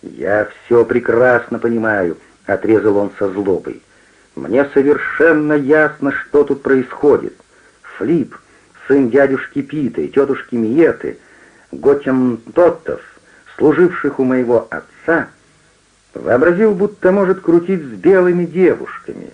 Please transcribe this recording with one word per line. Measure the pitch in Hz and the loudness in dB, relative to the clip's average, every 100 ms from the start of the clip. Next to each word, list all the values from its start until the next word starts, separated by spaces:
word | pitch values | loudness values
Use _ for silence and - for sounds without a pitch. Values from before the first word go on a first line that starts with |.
«Я | - - 76 104 104 - - | -18 -10 -2 -2 -2 -8 0
всё | 120 | 2
прекрасно | 117 123 117 113 127 120 - 117 | 4 0 0 2 4 2 -2 -6
понимаю», — | 120 117 110 104 90 80 _ _ - | -2 -2 -2 0 -2 -6 _ _ -4
отрезал | 98 98 107 101 101 | -4 2 2 2 0
он | 101 - | -2 -4
со | 101 | -6
злобой. | 92 98 87 - 57 _ _ _ _ _ | -4 -2 -4 -4 -14 _ _ _ _ _
«Мне | - 67 113 139 | -14 -4 -2 0
совершенно | - 139 143 - - 160 156 151 | 0 2 0 -2 0 2 2 2
ясно, | 151 135 156 151 147 143 | 0 2 2 2 -2 -6
что | 135 - 147 | -6 -2 0
тут | 147 135 | 0 -2
происходит. | - 135 127 - 147 117 - - _ _ _ _ - - | 0 0 0 -2 2 2 0 -14 _ _ _ _ -20 -10
Флип, | 110 170 123 - _ _ _ _ - | -2 -2 -2 -10 _ _ _ _ 0
сын | 139 127 | 2 2
дядюшки | 123 139 135 - 147 | 2 2 0 -6 -10
Пита | 135 151 131 - | -8 -6 -6 -4
и | 76 | -4
тётушки | - 139 131 - 120 | 0 0 -2 -4 -4
Миеты, | 110 135 160 - - - _ _ - _ _ | -2 2 2 0 -8 -12 _ _ -20 _ _
готентоттов, | - 127 143 139 131 127 117 107 107 170 - - 67 - _ _ _ _ - | -4 0 0 0 0 0 -2 -6 2 2 2 -8 -10 -12 _ _ _ _ 0
служивших | 143 143 175 175 147 135 | 2 4 2 2 -6 -2
у | |
моего | 131 127 120 120 - | -2 0 0 0 -2
отца, | 80 - _ - 165 - _ _ _ _ _ _ _ _ | -12 -14 _ -2 -2 -2 _ _ _ _ _ _ _ _
вообразил, | - - 120 160 175 220 | -12 -2 2 2 2 2
будто | 190 202 - 180 | 2 -2 0 0
может | 196 190 185 | 2 0 -2
крутить | - 170 175 190 | 2 0 2 -6
с | 143 | -6
белыми | 107 165 190 180 175 | -4 2 4 2 0
девушками». | 170 156 180 120 - - - - - | -2 2 2 2 -6 -16 -16 -16 -16